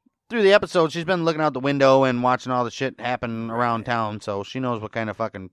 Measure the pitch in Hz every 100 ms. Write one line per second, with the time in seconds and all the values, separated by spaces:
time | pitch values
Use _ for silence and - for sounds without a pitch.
0 | _ _ - 233 196 202 196 180 160 160
1 | 165 180 165 156 156 131 135 143 135 135
2 | 131 123 123 127 127 127 117 - 135 -
3 | 120 123 123 113 113 113 120 113 117 120
4 | 110 104 - 101 98 135 131 117 107 117
5 | 110 101 113 98 92